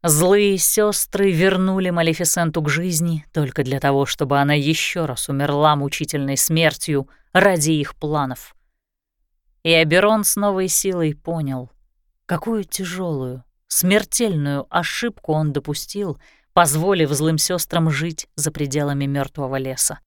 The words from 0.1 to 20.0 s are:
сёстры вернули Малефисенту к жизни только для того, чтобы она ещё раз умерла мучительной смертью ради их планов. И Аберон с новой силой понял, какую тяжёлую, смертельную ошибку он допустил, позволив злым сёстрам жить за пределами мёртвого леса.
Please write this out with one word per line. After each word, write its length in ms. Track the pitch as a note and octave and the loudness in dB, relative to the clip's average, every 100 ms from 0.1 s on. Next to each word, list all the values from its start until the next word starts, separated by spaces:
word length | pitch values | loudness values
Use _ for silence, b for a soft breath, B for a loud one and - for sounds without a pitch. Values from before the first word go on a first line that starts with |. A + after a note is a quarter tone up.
| D3+ F3+ G3+ G3+ F#3+ | 2 4 6 4 2
сёстры 720 | - - G#3 G3+ - G3+ G3 | 0 2 2 0 -4 0 2
вернули 580 | E3 F#3 F#3 F#3+ F#3+ F#3 | 4 2 2 0 0 0
Малефисенту 720 | E3+ E3 D#3+ E3+ F#3 E3 D#3+ | 0 0 0 0 0 0 0
к 80 | D3 | -2
жизни 560 | D3 F3+ D#3+ E3+ E3 - | -2 -2 -2 -2 -4 -4
только 300 | - C#3+ - | -2 -2 -2
для 160 | B2+ C3+ | -2 0
того, 260 | C#3 C#3 C#3 | 2 2 0
чтобы 340 | - C#3 C#3 | -2 0 2
она 140 | C#3+ | 2
ещё 520 | D3 C#3+ D#3+ - F3+ D#3 | 2 2 0 -2 -4 -4
раз 240 | A#2+ - | -6 -6
умерла 460 | C#3 C#3+ C#3+ D3+ D3 | -2 0 4 4 4
мучительной 640 | C#3 - D3+ D3 C#3 C#3 | -2 -6 -6 -4 -4 -2
смертью 720 | - D#3+ D#3+ C#3+ - C#3+ C3+ b b | 0 2 2 0 -2 -2 -2 b b
ради 380 | F#3 G3 F3+ D3+ | 4 4 4 2
их 240 | D#3 C#3 - | 0 -2 -6
планов. 600 | D3+ D3+ C3+ B2+ - _ _ _ _ _ _ _ _ _ _ _ | -4 -2 -4 -8 -14 _ _ _ _ _ _ _ _ _ _ _
И 100 | D#3+ | 2
Аберон 500 | E3 D#3+ F3 G#3 A3 | 4 6 4 4 2
с 120 | G3+ - | 0 0
новой 320 | G3+ F#3+ F#3 | 0 0 -2
силой 480 | - G3 F3+ D#3+ D3 | -2 -2 0 -2 -2
понял, 560 | - E3 C#3+ C3 B2 _ _ _ _ _ - | -6 -4 -4 -6 -8 _ _ _ _ _ -6
какую 380 | F3 - A3 F#3+ | -6 -2 -4 -4
тяжёлую, 800 | - F#3 F3+ F3+ D3 B2+ B2+ - _ _ | -8 -8 -6 -4 -4 -6 -10 -16 _ _
смертельную 1000 | - F3 G3+ G#3 - A3+ E3 C#3+ C#3+ - | -2 2 2 2 -2 0 0 -2 -4 -4
ошибку 640 | F3 E3 - A#3 - - | -4 -4 -4 -6 -6 -4
он 200 | D#3 D#3 | -2 0
допустил, 680 | C#3+ C#3 D3 - G3+ G3 C#3+ b b b | -4 -6 -8 -8 -6 -6 -8 b b b
позволив 560 | - E3+ D3+ F3+ F#3+ D3+ | 2 4 2 2 2 2
злым 280 | C#3+ D#3 D#3+ | 2 0 0
сёстрам 520 | - F3+ - E3+ D#3+ | 0 -4 -2 0 0
жить 380 | C#3+ E3 D#3+ - - | 0 -4 -8 -12 -6
за 160 | D3 | -6
пределами 540 | - C#3+ C#3+ C#3+ C#3 C#3 | -4 -4 -2 -2 -2 -2
мёртвого 500 | C#3 C3 - C3+ C3+ | -2 -4 -6 -6 -4
леса. 440 | C3 B2+ - - | -6 -6 -8 -10